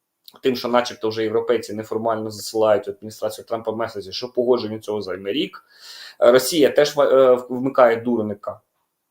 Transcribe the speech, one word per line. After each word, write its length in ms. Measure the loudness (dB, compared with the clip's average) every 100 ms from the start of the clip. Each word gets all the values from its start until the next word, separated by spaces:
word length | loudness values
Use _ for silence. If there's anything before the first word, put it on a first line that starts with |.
| _ _ -20 -4
тим, 140 | -2 -2
що 120 | 0
начебто 400 | 0 0 -4 -4
вже 140 | -2
європейці 500 | -2 0 0 -2 -2
неформально 580 | -10 -6 -4 -2 -2 -4
засилають 560 | -10 -6 0 2 0 -6
в 40 |
адміністрацію 540 | -12 -16 -8 -8 -8
Трампа 280 | -10 -6 -6
меседжі, 400 | -6 -6 -8 -12
що 200 | -10 -6
погодження 460 | -2 2 0 0 -8
цього 240 | -6 -8
займе 300 | -6 -8 -4
рік. 320 | -4 -4 -8 _ _ -20 -20 -20 2
Е, 120 | 4
Росія 380 | 4 2 2 4
теж 260 | 4 2 2
в-, 40 |
е, 340 | 4 6 6 4 0
вмикає 480 | -6 0 4 4 4
дурника. 640 | 0 -2 -4 -8 -12 -14 _ _ _ _ _